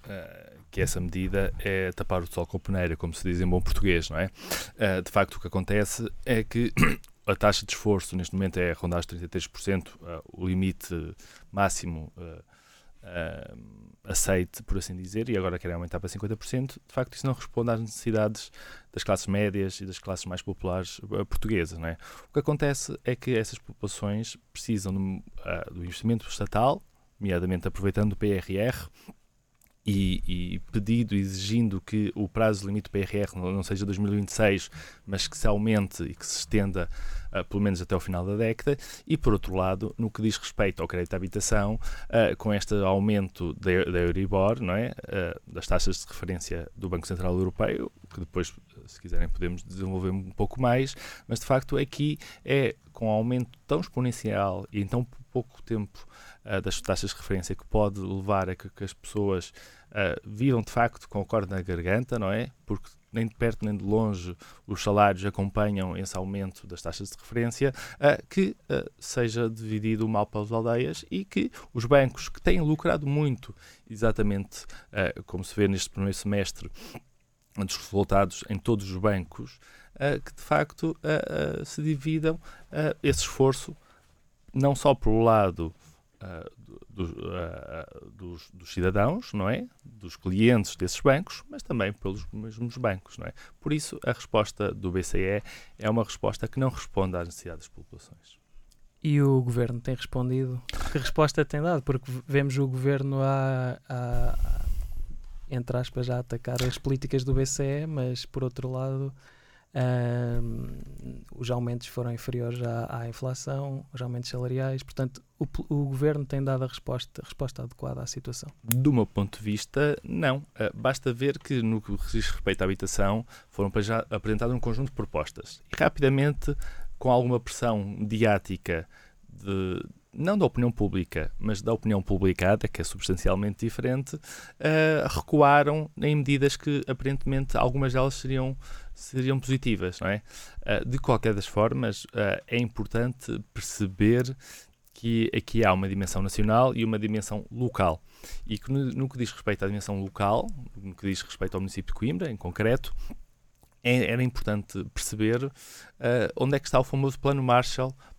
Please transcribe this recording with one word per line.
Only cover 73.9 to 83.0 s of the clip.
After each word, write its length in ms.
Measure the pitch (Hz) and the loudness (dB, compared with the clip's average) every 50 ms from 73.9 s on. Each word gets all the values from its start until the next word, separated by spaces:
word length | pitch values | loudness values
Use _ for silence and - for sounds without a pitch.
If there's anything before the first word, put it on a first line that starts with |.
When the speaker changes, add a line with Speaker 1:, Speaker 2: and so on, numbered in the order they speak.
| 113 101 117 113 110 - 110 104 101 98 98 - - - - - - - - _ | -4 2 2 4 4 4 4 4 2 0 -2 -6 -10 -16 -14 -14 -16 -16 -18 _
Speaker 1:
ah, 300 | - 104 95 64 - - - | -2 0 0 0 -2 -4 -10
como 200 | - - 90 95 | -8 -8 -8 -8
se 120 | - - | -4 2
vê 120 | - 104 | 2 4
neste 240 | 98 98 92 - - | 4 4 0 -2 -4
primeiro 260 | - 95 98 98 95 | -4 -2 -2 -2 -2
semestre, 540 | - - 104 101 101 95 - - - 110 - - - - - - - - _ _ _ _ _ _ _ _ _ _ | -2 -2 -2 0 0 -2 -2 -6 -10 -12 -12 -12 -14 -14 -16 -16 -18 -18 _ _ _ _ _ _ _ _ _ _
dos 200 | 104 98 92 - | -4 -4 -4 -4
resultados 680 | - - - - 98 98 - 98 98 101 90 - - - - | -8 -8 0 2 2 4 6 6 4 4 4 0 -6 -6 -6
em 80 | 107 | -6
todos 320 | 95 - - 117 101 98 98 | -2 0 2 0 0 0 -4
os 80 | 92 | -4
bancos, 640 | 92 95 107 101 92 87 - - - 117 - - - - - - - - - - | 0 2 2 2 2 -2 -6 -10 -14 -14 -14 -16 -20 -20 -20 -20 -20 -20 -20 -6
ah, 240 | - 139 143 147 - - | -2 0 0 0 -2 -4
que 100 | - - | -10 -14
de 80 | - | -16
facto, 560 | - - 151 147 151 - - - - 160 160 - - | -2 2 2 2 2 0 -4 -4 -4 -4 -4 -4 -2
ah, 580 | 156 156 - - - 156 156 - - - - | 0 0 0 -2 -2 -2 -2 -2 -2 -2 -6
ah, 40 | - | -8
se 180 | - - - 151 | -8 -6 -4 -2
dividam, 560 | 156 156 139 135 156 156 160 151 160 160 160 - - - - - - | -2 -2 0 0 -2 0 2 2 0 0 0 -6 -14 -18 -20 -18 -8
ah, 240 | - 147 156 156 - - | -4 -2 0 0 -2 0